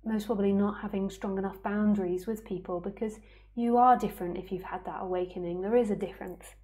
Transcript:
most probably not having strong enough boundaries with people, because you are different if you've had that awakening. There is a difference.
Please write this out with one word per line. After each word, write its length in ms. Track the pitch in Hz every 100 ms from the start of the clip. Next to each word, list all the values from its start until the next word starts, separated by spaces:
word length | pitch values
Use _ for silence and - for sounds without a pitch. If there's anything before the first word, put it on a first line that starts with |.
most 220 | 220 220
probably 280 | 208 214 202
not 280 | 196 202 202
having 300 | 202 196 196
strong 260 | - 214 190
enough 260 | 190 190
boundaries 640 | 208 208 208 202 180 180 202
with 200 | 220 -
people, 340 | 185 180 180
because 360 | 190 202 220 214 - - -
you 220 | - 233 240
are 220 | 247 247
different 400 | 208 - 175 180
if 120 | 185
you've 120 | 180
had 240 | 185 185 185
that 160 | 156
awakening. 580 | 185 180 180 180 175 180
There 160 | 190 240
is 140 | 220
a 60 | 185
difference. 500 | 190 - 185 180 - -